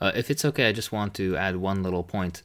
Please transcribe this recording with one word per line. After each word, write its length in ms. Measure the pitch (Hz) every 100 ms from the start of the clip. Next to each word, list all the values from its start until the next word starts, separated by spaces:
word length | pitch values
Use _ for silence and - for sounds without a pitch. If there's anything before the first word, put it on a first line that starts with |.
Uh, 100 | 98
if 160 | 127 -
it's 140 | 147
okay, 240 | 147 147 117
I 60 |
just 180 | 107 -
want 220 | 104 104
to 240 | 101 95 82
add 180 | 95 92
one 280 | 95 98
little 200 | 92 90
point. 400 | 85 104 90 -